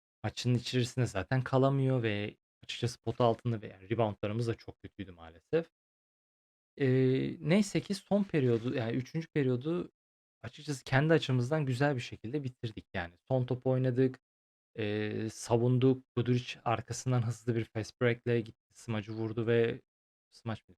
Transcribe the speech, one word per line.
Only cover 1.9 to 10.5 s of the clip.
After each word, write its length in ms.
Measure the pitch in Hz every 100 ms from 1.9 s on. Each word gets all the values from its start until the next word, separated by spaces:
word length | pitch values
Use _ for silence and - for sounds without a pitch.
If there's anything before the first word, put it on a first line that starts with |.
| 131
ve 340 | 113 101 107 - _ _
açıkçası 340 | - - 120 -
pota 240 | 117 -
altında 380 | 120 117 120 110
ve, 40 | 110
yani, 220 | 95 95
reboundlarımız 580 | 113 107 101 104 113 117
da 60 |
çok 280 | 107 - -
kötüydü 300 | - - 95
maalesef. 540 | 87 82 82 - 160 165 _ _ _ _ _ _ _ _ _ _ -
Eee, 600 | 135 131 131 131 139 -
neyse 400 | 151 196 196 165
ki 140 | -
son 300 | 196 - 202
periyodu, 500 | 196 160 127 117 120
yani, 220 | 135 113 127
üçüncü 320 | 123 160 160
periyodu 640 | 151 131 123 151 175 - _ _ _ _ _
açıkçası 420 | 113